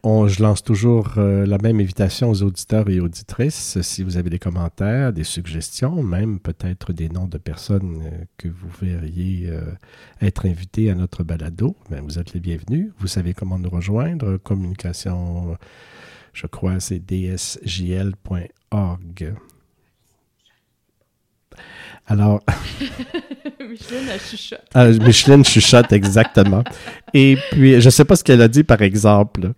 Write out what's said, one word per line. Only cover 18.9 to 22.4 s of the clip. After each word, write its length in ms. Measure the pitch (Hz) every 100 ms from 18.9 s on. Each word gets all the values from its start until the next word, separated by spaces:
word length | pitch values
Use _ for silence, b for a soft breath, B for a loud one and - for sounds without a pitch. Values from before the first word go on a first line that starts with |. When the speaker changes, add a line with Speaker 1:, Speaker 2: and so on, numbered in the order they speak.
| 87 87 90 78 104 _ _ _ _ _ _ _ _ _ _ _ _ _ _ _ _ _ _ _ _ _ B B B B B _
Speaker 1:
Alors 340 | 104 104 104